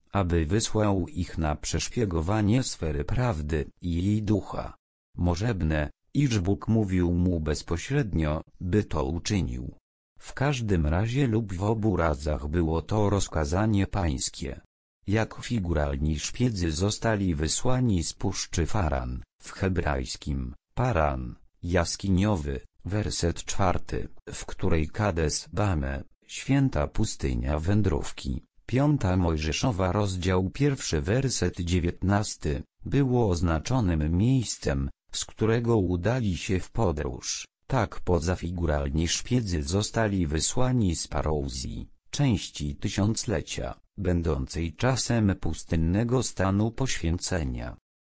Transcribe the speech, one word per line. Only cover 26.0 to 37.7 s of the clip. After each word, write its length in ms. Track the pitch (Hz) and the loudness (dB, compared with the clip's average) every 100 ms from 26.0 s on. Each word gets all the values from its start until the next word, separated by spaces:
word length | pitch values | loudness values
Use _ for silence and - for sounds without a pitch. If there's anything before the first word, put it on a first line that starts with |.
| - _ - | -10 _ -16
święta 600 | - - 139 135 - 71 | -10 0 4 4 2 0
pustynia 720 | - 110 - 71 60 64 73 | 0 0 0 -2 -2 0 0
wędrówki, 880 | 80 104 95 71 - - 67 65 - _ - | 2 4 4 2 -2 -6 -6 -8 -10 _ -2
piąta 500 | 120 147 147 95 92 | 2 4 4 2 2
Mojżeszowa, 760 | 87 78 78 73 135 104 92 | 2 2 0 0 0 0 0
rozdział 580 | 98 104 92 90 92 95 | 0 0 0 0 2 0
pierwszy, 500 | - 143 139 - 78 | 0 0 0 -2 -2
werset 600 | 73 120 131 - 90 - | 0 0 0 0 -2 -2
dziewiętnasty, 1000 | 87 90 85 - 92 101 104 - - 69 - - | 0 2 0 -2 2 2 0 -4 -4 -4 -6 -12
było 440 | - 131 135 123 110 | -2 0 2 4 2
oznaczonym 880 | 85 85 80 - - 92 80 76 87 | 2 2 0 0 0 2 2 2 2
miejscem, 720 | 117 131 110 - - 69 69 - - | 4 2 0 -4 -2 -2 -2 -8 -10
z 120 | - | -8
którego 520 | - - 110 120 117 117 | -6 0 2 2 4 2
udali 580 | 87 90 98 127 107 82 | 2 0 0 0 0 -2
się 240 | - 92 | -2 -2
w 100 | - | -2
podróż. 760 | - 104 73 69 64 - - - _ | 0 0 0 -4 -6 -8 -8 -10 _
Tak 340 | - | -4